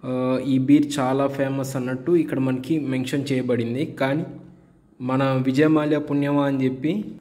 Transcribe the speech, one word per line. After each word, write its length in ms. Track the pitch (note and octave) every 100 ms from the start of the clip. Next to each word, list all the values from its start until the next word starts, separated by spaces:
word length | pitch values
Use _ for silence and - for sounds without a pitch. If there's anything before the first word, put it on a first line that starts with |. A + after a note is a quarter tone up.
| C3
ఆ, 340 | B2+ B2+ B2+ C3
ఈ 100 | C3
బీర్ 280 | C3 D3 D3 -
చాలా 280 | B2+ C3+ C#3
ఫేమస్ 480 | C3+ C3+ C3+ C3+ C3+
అన్నట్టు 360 | B2 C3 -
ఇక్కడ 280 | E3+ D3+ C3+
మనకి 400 | C3 B2+ - D#3+
మెన్షన్ 460 | C3+ C3 B2 D3 C3
చేయబడింది. 540 | C3 B2 A#2+ A#2 B2 D#3
కానీ 380 | - C3+ C#3+ F3+ - - - _ _ _ _
మన 420 | B2+ C3 C3+ C3 C3
విజయమాల్య 520 | C3 D#3 D#3 D3+ D3+
పుణ్యమా 480 | D3 C#3+ C#3+ C#3+ C#3+
అని 180 | C#3 C3
చెప్పి 400 | C3 D3+ G3+ - -